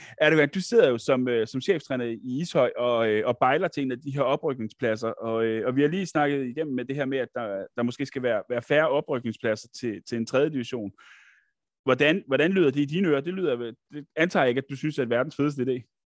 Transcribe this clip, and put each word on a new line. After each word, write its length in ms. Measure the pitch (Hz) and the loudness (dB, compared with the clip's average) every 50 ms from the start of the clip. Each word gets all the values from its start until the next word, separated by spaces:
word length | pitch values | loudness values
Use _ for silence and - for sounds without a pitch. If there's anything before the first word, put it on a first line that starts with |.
| - - - - | -20 -10 -2 2
Erdogan, 280 | 151 156 160 156 143 143 | 4 6 6 6 4 4
du 120 | - 190 | 2 -2
sidder 280 | 180 - 240 226 - 131 | -2 2 4 4 6 6
jo 100 | 120 117 | 4 2
som, 300 | - - 131 127 127 123 | 2 0 2 2 2 0
øh, 180 | 120 113 110 | 0 0 0
som 140 | - - 131 | -2 -4 -4
cheftræner 440 | - - 185 151 - - 135 123 120 | 0 0 0 0 -2 -6 -6 -4 -4
i 360 | 117 113 - - 127 127 143 | -4 -6 -8 -8 -6 -6 -6
Ishøj 300 | 175 - - 156 123 - - | -4 -2 2 2 2 2 0
og, 320 | 117 120 123 120 113 117 110 | 0 0 0 2 2 2 2
øh, 180 | 107 107 - | 2 2 2
og 120 | 123 120 - | 0 0 2
bejler 300 | 131 127 139 165 185 165 | 2 2 2 2 0 -2
til 140 | - 143 | -2 -4
en 100 | 139 127 | -4 -4
af 80 | 127 127 | -4 -6
de 100 | 156 143 | -8 -6
her 120 | 135 143 | -2 0
oprykningspladser, 840 | 131 131 147 - - 151 135 131 110 107 - - 123 113 110 104 113 113 | 0 0 0 0 -2 -4 -4 -4 -6 -10 -6 -4 -2 -2 -2 -2 -4 -6
og, 360 | - - 113 113 113 113 113 | -6 -6 -6 -4 -2 0 0
øh, 220 | 113 110 113 104 | 0 0 -2 -2
og 100 | 127 127 | 0 2
vi 60 | 139 | 2
har 60 | 147 151 | 2 2
lige 180 | 170 196 185 | 2 -2 -4
snakket 400 | - - 156 147 143 143 139 131 | -2 0 0 0 0 0 -2 -4
igennem 280 | 123 120 151 160 147 131 | -4 -6 -6 -6 -4 -4
med 100 | 120 123 | -6 -4
det 120 | 131 139 | -4 -4
her 80 | 147 135 | -4 -2
med, 140 | 131 135 135 | -2 -2 -4
at 100 | 120 - - | -4 -4 -6
der, 320 | 123 117 104 98 98 95 - _ | -8 -6 -6 -6 -6 -8 -8 _
der 60 | 120 | -4
måske 240 | 120 120 117 - 139 | -2 -2 -2 -4 -8
skal 160 | - - 131 | -6 -4 -2
være, 200 | 123 120 113 101 - - | 0 0 0 0 -2 -4
være 140 | 123 120 | -4 -4
færre 260 | - - 143 147 160 143 | 0 2 2 2 4 4
oprykningspladser 800 | 135 147 151 - 143 120 120 113 104 - - 113 107 - - - - - | 2 0 0 -2 -4 -4 -4 -6 -6 -2 -2 -2 -2 -2 -4 -14 -12 -8
til, 220 | 127 117 101 - - - | -6 -6 -6 -8 -8 -6
til 100 | 120 117 | -4 -4
en 80 | 113 | -2
tredje 240 | - - 131 147 160 | 0 2 2 2 2
division. 420 | 156 131 113 - 127 117 104 98 - _ - - - - _ _ _ _ _ _ _ _ _ _ _ _ - | 0 -4 -6 -6 -8 -8 -8 -10 -12 _ -20 -20 -20 -20 _ _ _ _ _ _ _ _ _ _ _ _ 0
Hvordan, 400 | 127 127 123 143 151 170 196 - | 2 2 4 4 4 2 2 0
hvordan 260 | 135 131 131 147 180 | 0 2 2 2 4
lyder 180 | 190 190 160 139 | 4 4 4 4
det 100 | 131 147 | 2 2
i 40 | 147 | 0
dine 240 | 139 156 185 196 165 | 0 0 0 2 2
ører? 120 | 143 139 | 2 0
Det 140 | 147 175 190 | 0 -2 -4
lyder 220 | 190 180 147 123 | -2 -2 -2 -2
vel, 200 | 120 120 113 117 - _ _ | -2 -4 -8 -12 -14 _ _
det 140 | 143 147 139 _ - | -16 -16 -16 _ -2
antager 260 | - - 185 - 185 | 0 0 2 2 2
jeg 60 | 135 123 | 2 2
ikke, 100 | 120 135 | 2 0
at 120 | 135 - | -2 -6
du 60 | 139 | -6
synes 220 | 131 147 156 147 147 | -6 -6 -4 -2 -2
er 80 | 127 | -2
verdens 300 | 117 117 120 131 160 - | 0 0 0 0 -2 -2
fedeste 260 | - 143 151 143 135 | -2 -2 0 0 -2
idé. 320 | 123 131 127 127 113 _ _ _ _ _ _ | -4 -4 -4 -6 -10 _ _ _ _ _ _